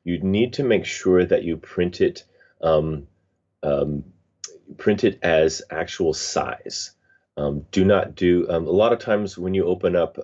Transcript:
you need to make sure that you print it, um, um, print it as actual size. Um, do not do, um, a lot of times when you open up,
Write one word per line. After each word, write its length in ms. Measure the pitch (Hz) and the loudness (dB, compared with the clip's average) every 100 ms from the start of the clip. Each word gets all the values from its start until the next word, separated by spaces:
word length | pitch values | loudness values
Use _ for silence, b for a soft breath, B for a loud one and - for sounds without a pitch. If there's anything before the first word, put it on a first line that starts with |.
you 140 | 87 87 | -6 -2
need 340 | 95 101 123 | 0 2 0
to 80 | - | 0
make 240 | 131 101 - | 0 0 0
sure 380 | - 95 90 | -4 2 4
that 180 | 87 87 | 4 2
you 140 | 82 82 | 0 -6
print 440 | - - 90 - | -6 -2 -2 0
it, 240 | 95 - - b b b | 0 -2 -18 b b b
um, 440 | 82 78 78 76 71 _ _ _ _ - | 2 2 0 -6 -10 _ _ _ _ -8
um, 420 | 76 71 71 71 - _ _ _ - - - - | -2 -2 -2 -4 -10 _ _ _ -20 -20 -20 -4
print 260 | 107 101 | 0 2
it 140 | 104 - | 0 0
as 380 | 87 78 80 - - | 2 4 2 0 -10
actual 440 | 80 - - 82 | -8 -8 -2 -2
size. 760 | 78 - - 65 - - - - _ _ _ _ - | -2 -4 -4 -4 -8 -12 -12 -14 _ _ _ _ -6
Um, 300 | 73 73 73 | -4 -4 -2
do 120 | 98 | 2
not 300 | 95 98 - | 4 4 0
do, 320 | - 90 87 - | 0 2 2 2
um, 180 | 82 78 | -2 0
a 40 | |
lot 220 | 95 113 | 2 4
of 60 | 117 | 2
times 360 | 117 104 98 - | 0 -2 -2 -6
when 160 | 92 | -4
you 140 | 95 85 | 0 0
open 300 | 92 90 87 | 0 0 0
up, 220 | - - | -2 -4